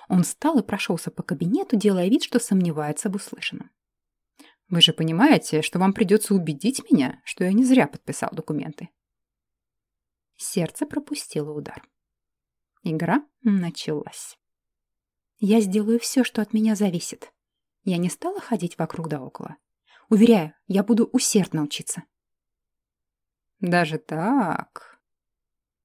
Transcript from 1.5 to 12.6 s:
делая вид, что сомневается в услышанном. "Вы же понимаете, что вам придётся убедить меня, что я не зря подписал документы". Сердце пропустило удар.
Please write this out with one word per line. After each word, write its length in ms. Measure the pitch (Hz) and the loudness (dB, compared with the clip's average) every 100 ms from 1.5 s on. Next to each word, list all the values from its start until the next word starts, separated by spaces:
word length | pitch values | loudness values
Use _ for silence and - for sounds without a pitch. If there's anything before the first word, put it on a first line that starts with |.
| 269 392 208 | -2 0 0
делая 320 | 202 185 180 | 2 2 2
вид, 140 | 277 | 0
что 160 | - 240 | 2 -2
сомневается 720 | - 190 175 151 151 151 214 | 2 2 2 0 -4 -4 -4
в 60 | 196 | -6
услышанном. 540 | - - - - - _ _ _ _ _ _ _ - _ - | -10 -10 -10 -10 -14 _ _ _ _ _ _ _ -20 _ -4
"Вы 120 | 170 | 2
же 120 | 165 | 2
понимаете, 720 | 156 160 160 285 208 - 156 | 2 0 4 6 4 2 -2
что 160 | 156 175 | -2 0
вам 140 | 190 | 2
придётся 420 | 196 196 214 - | 2 4 2 2
убедить 480 | 196 160 143 220 269 - | 0 0 -4 -2 -4 2
меня, 300 | 254 127 - | 2 2 -4
что 200 | - - | -12 -4
я 80 | 185 | 0
не 120 | 196 | 2
зря 220 | 254 262 151 | 6 6 4
подписал 440 | - - 147 - | -2 -12 -8 -8
документы". 560 | 156 - 151 - 147 175 _ _ _ _ _ _ _ _ _ _ _ _ _ _ - | -8 -6 -6 -8 -12 -18 _ _ _ _ _ _ _ _ _ _ _ _ _ _ -16
Сердце 500 | - - 160 - 294 | -8 -4 -4 -4 -8
пропустило 680 | 302 285 294 - - 147 | -6 -8 -10 -8 -8 -6
удар. 340 | 151 143 - - _ _ _ _ _ _ _ | -8 -12 -14 -20 _ _ _ _ _ _ _